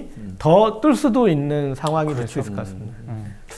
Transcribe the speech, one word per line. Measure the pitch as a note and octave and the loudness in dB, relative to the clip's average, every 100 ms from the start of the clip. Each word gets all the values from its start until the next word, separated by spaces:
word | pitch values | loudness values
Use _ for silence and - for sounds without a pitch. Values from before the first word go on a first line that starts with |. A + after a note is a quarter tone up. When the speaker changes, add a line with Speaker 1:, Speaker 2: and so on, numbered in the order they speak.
| C#4+ - | -4 -14
Speaker 1:
음. | G2+ F#2 | -14 -2
Speaker 2:
더 | D#3 F#3 A3 G#3 | 6 6 6 2
뜰 | D4+ A#3 | 2 4
수도 | C#4+ A#3 F#3+ | 4 4 4
있는 | D3 D3 D3 C#3+ | 4 0 -2 -2
상황이 | C3 D3+ D#3 D3+ | -4 -2 0 0
될 | C3 A#2 | -2 -4
수 | |
Speaker 1:
그렇죠. | D3 | -6
Speaker 2:
있을 | G#2 G2+ | -6 -6
것 | |
같습니다. | G2+ F#2+ A2 A2+ | -8 -10 -12 -12
Speaker 1:
음. | A2+ | -12
Speaker 3:
음. | G#2+ G2+ G2 - | -10 -10 -14 -16